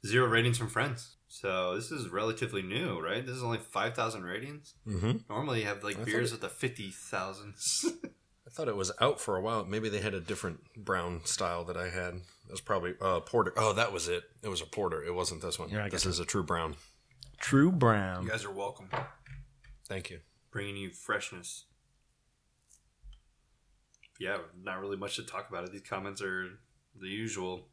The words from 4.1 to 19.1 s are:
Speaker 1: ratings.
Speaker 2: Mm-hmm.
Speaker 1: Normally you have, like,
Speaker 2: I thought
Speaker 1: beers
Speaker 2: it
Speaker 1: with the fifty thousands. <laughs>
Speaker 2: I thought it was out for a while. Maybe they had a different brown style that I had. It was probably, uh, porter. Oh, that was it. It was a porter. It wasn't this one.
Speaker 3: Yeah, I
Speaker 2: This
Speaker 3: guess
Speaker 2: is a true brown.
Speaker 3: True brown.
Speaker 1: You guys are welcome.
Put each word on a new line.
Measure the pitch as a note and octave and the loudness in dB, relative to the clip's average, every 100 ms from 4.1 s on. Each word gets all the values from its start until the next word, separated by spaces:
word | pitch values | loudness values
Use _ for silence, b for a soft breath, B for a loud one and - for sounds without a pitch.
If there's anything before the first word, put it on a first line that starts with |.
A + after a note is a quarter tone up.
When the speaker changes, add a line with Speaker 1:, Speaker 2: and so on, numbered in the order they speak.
| A2 | -2
Speaker 1:
ratings. | F2+ G2 C3 D3 - - - | -4 -6 -6 -12 -16 -16 -4
Speaker 2:
Mm-hmm. | F#2+ G#2 A3 - | 0 2 2 0
Speaker 1:
Normally | G#2 D3 A#2+ | -4 0 0
you | G#2 | 0
have, | G2+ | -2
like, | G#2 G2 | -4 -4
Speaker 2:
I | |
thought | G#2+ | 0
Speaker 1:
beers | A2 A#2+ | 2 2
Speaker 2:
it | A2+ | -2
Speaker 1:
with | |
the | F#2+ | -6
fifty | - B2+ A#2+ G2 | -2 -4 -4 -10
thousands. | F#2 - G2+ F#2+ G2 G#2 G2 - - E4+ | -10 -6 -4 -4 -6 -14 -4 0 2 2
<laughs> | E4+ - - _ _ - | -2 -10 -14 _ _ -18
Speaker 2:
I | |
thought | - D3 | -4 -2
it | G#2 | 0
was | F#2+ - | 0 4
out | B2+ C#3+ | 4 4
for | - F#2 | 0 2
a | |
while. | G2+ A2+ F#2 | 2 0 0
Maybe | G#2 A2 | -2 0
they | G2+ | 0
had | G2+ | 0
a | F#2+ | -2
different | E2+ G#2 F#2+ D#2+ - - | -4 -2 -2 -4 -12 -14
brown | G2 F#2 F2 F2 E2 | -2 0 0 -2 -2
style | - F#2 F2 E2+ | 0 0 0 -2
that | F2 | -2
I | F2+ | -2
had. | F2+ F2+ F2+ | -2 -2 -4
It | F2 - - | -10 -20 -12
was | F#2+ | -12
probably, | - G2+ F2 - | 0 2 2 0
uh, | F#2+ F2+ | 2 2
porter. | - A#2 F#2 G2+ | 4 4 4 6
Oh, | A2 | 4
that | G2+ A2+ | 6 2
was | F#2+ E2 | 2 0
it. | F2 - - | -2 -4 -10
It | A2 | -4
was | F#2 | -4
a | D#2 | -4
porter. | - F#2+ D#2+ | 0 0 0
It | D2+ | -2
wasn't | F2 F2+ F2 | 0 0 -2
this | F2+ - | -4 -4
one. | E2+ | -2
Speaker 3:
Yeah, | G2+ | -2
I | G#2 | 0
Speaker 2:
This | - | 0
Speaker 3:
guess | F#2+ | 2
Speaker 2:
is | E2+ | 2
a | E2+ | 2
true | G#2+ | 0
brown. | E2 F2 D#2+ D2+ b b b - - - | 2 2 0 -4 b b b -20 -20 -6
Speaker 3:
True | - C3+ D#3 | 4 8 8
brown. | F#3 B2 G#2+ F#2+ F2+ | 8 8 6 4 -2
Speaker 1:
You | F#2 | -2
guys | A2 G2+ | -2 -4
are | |
welcome. | G2 G2 - F#2+ - - | -4 -6 -6 -6 -6 -6